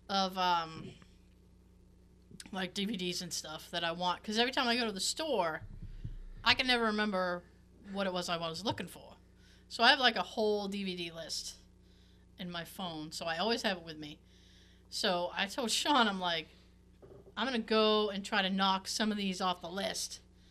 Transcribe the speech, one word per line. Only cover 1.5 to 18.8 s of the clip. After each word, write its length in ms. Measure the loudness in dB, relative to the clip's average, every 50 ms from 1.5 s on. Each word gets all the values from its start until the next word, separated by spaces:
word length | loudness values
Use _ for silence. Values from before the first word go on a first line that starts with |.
| -20 -20 -20 -20 -20 -20 -20 -20 -20 -20 -20 -20 -20 -20 -20 -20 -18 -18 -14 -8
like, 220 | -6 -4 -4 -4 -2
D 120 | -2 -2
V 120 | -2 -2
Ds 240 | -2 -2 -2 -2 -4
and 100 | -6 -6
stuff 360 | -6 -8 -8 -8 -10 -12 -10 -8
that 120 | -4 -2 -2
I 80 | -2
want. 320 | -2 0 0 0 0 0 -2
'Cause 160 | -2 2 2
every 120 | 2 2
time 160 | 2 2 2
I 80 | 2 2
go 80 | 2 0
to 60 | 0
the 80 | -2 -2
store, 600 | -2 -2 -2 -2 -2 0 2 2 2 2 0 -4 -8 -12 -14 -12 -12 -12 -10 -10 -10 -10 -10 -10 -12 -12 -10 0 4
I 120 | 4 4
can 100 | 6 4
never 200 | 4 4 4 4
remember 580 | 2 2 2 0 0 0 0 0 0 -2 -4 -6 -12 -20 -20 -20 -20 -20 -20 -14 -8
what 160 | -4 -2 -2
it 60 | -2 -2
was 160 | -2 -2 -2
I 80 | -2
was 280 | -2 -4 -4 -6 -4 -4
looking 220 | -4 -4 -4 -6
for. 260 | -10 -10 -16 -18 -20 -20 -20 -20 -20 -20 -20 -20 -20 -20 -20 -18
So 160 | -8 0 6 6
I 60 | 8
have, 100 | 8 8
like, 160 | 6 4 4
a 80 | 2 -2
whole 440 | -2 -2 0 2 2 2 0 0 -2
D 140 | -4 -4 -4
V 120 | -4 -4
D 160 | -6 -6 -8
list 440 | -8 -10 -10 -8 -8 -8 -8 -8 -12 -14 -18 -20 -20 -20 -20 -20 -20 -20 -20 -20 -20 -20 -20 -20 -14 -12
in 100 | -10 -8
my 140 | -6 -8 -8
phone. 480 | -8 -8 -8 -8 -6 -6 -8 -8 -8
So 140 | -8 -6 -4
I 120 | -2 -2
always 240 | 0 2 2 2 0
have 160 | 0 -2 -2
it 60 | -4 -6
with 140 | -12 -12 -12
me. 180 | -12 -14 -14 -16 -20 -20 -20 -20 -20 -20 -20 -20 -20 -20 -20 -20 -16 -10
So 400 | -4 0 2 2 2 2 0 0 -2
I 80 | -2 -2
told 240 | -2 -2 -2 0 0
Sean, 380 | 0 2 4 4 6 6 6
I'm 120 | 4 2 0
like, 260 | 0 0 0 -2 -4 -6 -12 -20 -20 -20 -20 -20 -20 -20 -20 -20 -20 -20 -20 -20 -20 -12 -6
I'm 80 | -4 -2
gonna 120 | 0 0 0
go 500 | 0 2 4 6 6 6 6 4 2 0
and 140 | -2 -4 -4
try 180 | 0 2 2
to 80 | 2 2
knock 380 | 2 4 4 4 4 2